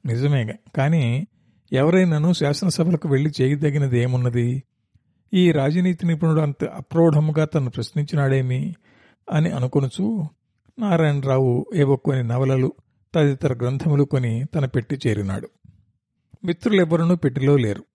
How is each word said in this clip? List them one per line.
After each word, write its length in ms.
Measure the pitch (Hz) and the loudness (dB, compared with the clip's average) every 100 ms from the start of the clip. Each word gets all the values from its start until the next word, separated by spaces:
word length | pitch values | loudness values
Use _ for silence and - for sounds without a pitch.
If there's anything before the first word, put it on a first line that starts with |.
| - | -4
నిజమేగా, 480 | 117 143 143 110 - - - | -2 0 0 -2 -8 -10 -2
కానీ 500 | 139 165 120 127 185 _ _ _ _ | 0 2 0 -2 -6 _ _ _ _
ఎవరైనాను 600 | 131 151 185 180 151 165 | 0 2 4 2 2 0
శాసనసభలకు 760 | 175 143 143 190 - 170 165 160 | 2 0 0 -2 0 0 0 0
వెళ్లి 240 | 135 151 143 | 0 0 0
చేయదగినది 600 | 135 143 151 143 139 123 | 0 0 0 0 0 0
ఏమున్నది? 640 | 123 127 123 120 120 131 - _ _ _ _ _ _ | 0 0 0 0 -2 -4 -8 _ _ _ _ _ _
ఈ 180 | 185 180 | 2 4
రాజనీతి 540 | 156 139 170 180 170 170 | 4 0 2 0 0 -2
నిపుణుడు 340 | 160 165 156 | 0 2 2
అంత 240 | 147 143 | 0 -2
అప్రౌఢముగా 800 | - - - 165 165 147 156 156 | -8 -8 -4 2 4 4 2 0
తను 260 | 156 156 127 | -2 -2 -4
ప్రశ్నించినాడేమి 1040 | - 113 147 143 151 139 135 127 127 147 170 _ _ _ _ - | -6 -6 -4 -2 0 0 0 0 -4 -6 -10 _ _ _ _ -4
అని 200 | 156 165 | 0 0
అనుకొనుచు 760 | 139 127 143 131 - 202 220 156 _ _ _ _ - | -2 -2 -2 -2 -4 -4 -2 -6 _ _ _ _ -6
నారాయణరావు 880 | 208 170 156 143 135 131 131 123 - | -2 2 2 0 0 0 2 0 -2
ఏవో 220 | 180 139 135 | 0 2 2
కొన్ని 280 | - 131 | 0 -2
నవలలు 480 | 117 120 135 135 131 - _ _ _ | -2 0 0 0 -2 -4 _ _ _
తదితర 380 | 170 147 135 143 | 0 0 0 -4
గ్రంథములు 520 | 123 123 131 160 143 | -2 -4 -2 0 2
కొని 400 | 139 135 120 113 143 | 2 0 -2 -4 -4
తన 100 | 160 | -4
పెట్టి 340 | 135 131 113 139 131 | -2 -4 -4 -4 -2
చేరినాడు. 420 | 104 98 95 - _ - _ _ _ _ _ _ - | -2 -4 -6 -10 _ -20 _ _ _ _ _ _ -10
మిత్రులెవ్వరునూ 720 | 175 170 240 196 170 170 170 175 | -6 -4 0 2 2 2 2 0
పెట్టిలో 400 | 143 131 135 143 | 0 0 2 2
లేరు. 280 | 110 101 - | 2 -4 -10